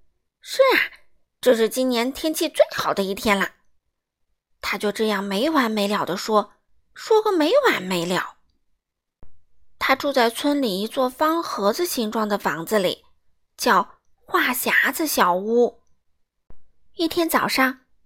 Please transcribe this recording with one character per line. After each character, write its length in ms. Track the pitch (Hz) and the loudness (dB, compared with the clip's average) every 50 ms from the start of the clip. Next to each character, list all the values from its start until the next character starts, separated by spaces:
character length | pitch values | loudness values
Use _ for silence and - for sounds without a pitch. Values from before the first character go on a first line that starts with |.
| _ _ _ _ _ _ _ _ | _ _ _ _ _ _ _ _
？”“是 220 | - - - - 539 523 480 | -16 -4 2 2 4 4 4
啊， 280 | - - - - - - - _ _ _ _ _ _ | 2 2 -2 -6 -16 -20 -20 _ _ _ _ _ _
这 120 | - 254 247 | 2 4 4
是 120 | 220 226 214 | 4 4 0
今 200 | - 262 254 254 | 0 0 0 0
年 220 | 247 233 233 262 | 2 0 0 -2
天 220 | 269 - - 320 311 | -4 -4 -4 -4 -2
气 140 | - 339 294 | -2 -2 -2
最 180 | - - - - - | 2 2 0 0 0
好 180 | - - 156 143 | -4 -2 -2 -2
的 100 | - 196 | -2 -2
一 100 | 185 196 | -4 -4
天 240 | 196 - 226 202 196 | -2 0 0 2 2
啦。” 140 | 190 - - _ _ _ _ _ _ _ _ _ _ _ _ _ _ _ _ _ _ _ _ _ | 0 -4 -6 _ _ _ _ _ _ _ _ _ _ _ _ _ _ _ _ _ _ _ _ _
他 160 | - - - 196 | -8 -8 -6 -4
就 140 | 214 208 | -4 -4
这 160 | 202 - 220 214 | -2 -2 -2 -2
样 160 | 208 196 196 | -2 -2 -2
没 260 | 202 196 196 240 311 | -4 -2 0 0 0
完 200 | 320 294 247 226 | 2 2 0 0
没 180 | 220 214 202 202 | 0 0 0 0
了 180 | 208 190 151 | 0 -2 -2
地 100 | 135 165 | -2 -4
说， 380 | 196 - - 214 208 202 - - _ _ _ _ _ _ _ - | -6 -2 0 0 0 0 0 -6 _ _ _ _ _ _ _ -20
说 280 | - - - 440 427 | -8 0 2 2 4
个 100 | 427 440 | 4 2
没 200 | 392 339 294 320 466 571 554 440 | 2 2 2 4 4 4 4 2
完 160 | 269 - 185 | 2 0 -2
没 220 | 185 190 175 165 | -4 -4 -2 -2
了。 300 | 180 185 165 - - - _ _ _ _ _ _ _ _ _ _ _ _ _ _ _ _ _ - - - - - _ - - - - - - | -2 -2 -2 -4 -6 -10 _ _ _ _ _ _ _ _ _ _ _ _ _ _ _ _ _ -16 -14 -14 -14 -18 _ -20 -20 -20 -20 -12 -4
他 160 | - - 269 | 0 0 0
住 180 | 269 - 285 262 | 0 0 -2 2
在 160 | 262 233 233 | 2 2 2
村 320 | 233 - - 294 294 285 | 0 -2 -2 0 0 0
里 200 | 269 226 180 190 | 0 -2 -2 -2
一 60 | 208 220 | -4 -4
座 220 | - 277 254 254 | -2 -2 -2 -2
方 340 | 254 - 311 311 320 330 330 | 0 0 0 0 0 0 -2
盒 300 | - - - 202 202 233 | -4 -4 -2 0 0 0
子 120 | - 349 | 0 -2
形 240 | 339 - - 226 214 | -4 -2 -2 -4 -2
状 180 | 214 233 214 208 | -2 -2 -2 -2
的 100 | 208 196 | -2 -2
房 280 | - 190 143 156 165 | -2 -2 -4 -4 -4
子 140 | - 220 214 | -2 0 0
里， 240 | 185 170 - - _ _ _ _ _ _ _ _ _ _ _ - | 0 0 -2 -4 _ _ _ _ _ _ _ _ _ _ _ -4
叫 420 | - 254 208 180 180 - - _ _ _ _ _ _ | 0 2 2 2 2 0 -6 _ _ _ _ _ _
话 280 | - - 359 294 269 247 | -4 -2 0 0 0 -2
匣 380 | - - 233 - - - - | -2 -2 0 2 2 2 2
子 140 | 277 - 330 | 0 -2 -4
小 300 | 285 - - 202 180 175 | -2 0 2 2 2 2
屋。 480 | 185 196 214 233 240 240 214 - - _ _ _ _ _ _ _ _ _ _ _ _ _ - - - - - - _ - - - | 0 0 0 2 2 2 2 0 -6 _ _ _ _ _ _ _ _ _ _ _ _ _ -14 -12 -12 -12 -14 -20 _ -20 -12 -6
一 140 | - 339 330 | -2 -2 -2
天 200 | - 349 330 330 | 0 0 0 0
早 160 | - 262 - | 0 0 0
上， 360 | - - - 262 262 262 - _ _ _ _ _ | 0 0 0 0 0 -2 -4 _ _ _ _ _